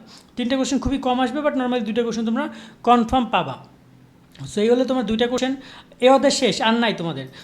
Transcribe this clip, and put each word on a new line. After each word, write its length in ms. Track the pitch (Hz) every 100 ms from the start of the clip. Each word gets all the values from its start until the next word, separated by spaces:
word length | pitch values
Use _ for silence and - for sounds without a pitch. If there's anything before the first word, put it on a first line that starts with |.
| - - - -
তিনটা 220 | 240 262
কোশ্চেন 220 | 262 269
খুবই 180 | 247 269
কম 220 | 254 247
আসবে, 200 | 254 294
but 120 | 294
normally 280 | 262 247 247
দুইটা 240 | 214 226
কোশ্চেন 220 | 233 220 226
তোমরা 240 | 247 311 - - -
কনফার্ম 420 | 262 240 226 262 233
পাবা। 400 | 190 139 123 - - - - - _ _ - 135 208
So 60 |
এই 80 | 220
হলো 160 | 247 240
তোমার 200 | 262 208
দুইটা 220 | 220 240
কোশ্চেন, 280 | 247 254 269 - - - -
এ 80 | 247
অধ্যায় 220 | 269 269
শেষ, 300 | 269 233 -
আর 120 | 226
নাই 200 | 233 233
তোমাদের। 340 | 170 170 135 131 -